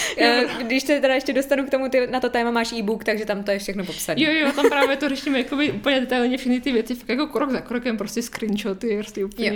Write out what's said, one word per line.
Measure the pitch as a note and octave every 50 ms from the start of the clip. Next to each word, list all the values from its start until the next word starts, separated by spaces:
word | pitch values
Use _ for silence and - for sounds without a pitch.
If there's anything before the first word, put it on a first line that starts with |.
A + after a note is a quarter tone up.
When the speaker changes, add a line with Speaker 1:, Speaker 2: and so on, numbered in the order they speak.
| - D#5+ -
Speaker 1:
Jo. | - A#3 A#3+
Speaker 2:
Eh, | A#3+ B3 B3 - - A#3+ B3+
když | A3+ B3+ C4 C4+
se | - D4 C#4+
teda | C#4 C4 C4
ještě | C4+ C4+ - B3+
dostanu | B3+ C#4 C#4 C#4+ C4+ C#4
k | C4
tomu, | C#4 C4 C4+ C4
ty | C4 C4 B3
na | B3 B3 B3+
to | B3 A#3+
téma | A#3+ A#3+ A#3 A#3
máš | A#3+ A#3 A3+ A3+ A#3
e-book, | A#3 G#3 G3+ A3+ G3+ -
takže | A3+ A3 G#3+ A3
tam | A3 G3+ G3 G3
to | G#3
je | G3 G3+
všechno | G3 - F#3+ G3+ F3+
popsané. | F3+ D#3 - - - D#3+ A#3+ D#4
Speaker 1:
Jo, | D4+ D#4
jo, | D#4+ D4+ C#4 C#4+
tam | D#4 - A#4
právě | D4 C#4+ C4+ C4+ C#4
to | C#4+ D4 C#4+
řešíme | C4+ C4 - D#4 C4+ B3+
jakoby | B3 - D4 C#4 D4+ C4+ -
úplně | G#3 - C#4+ C#4 C4+
detailně | B3 B3 B3+ B3 A#3+ B3 B3+ B3+
všechny | - B3+ B3 B3+
ty | B3 D4 B3
věci, | A3+ A#3 - B3+
fakt | A#3+ - -
jako | C4 B3+ D4+
krok | - - A3 D4 C#4
za | B3 A3+
krokem, | A#3+ - A#3 B3 A#3+ B3+ A3+
prostě | G#3+ - G#3 - A#3 A#3+
screenshoty, | - - - A3+ G#3+ G3 G#3 - G#3+ F#3+ F#3+ - A#3 G#3 G#3
prostě | G#3 G#3 - G#3+ G3
úplně, | G3 - - A3+ G#3+ G#3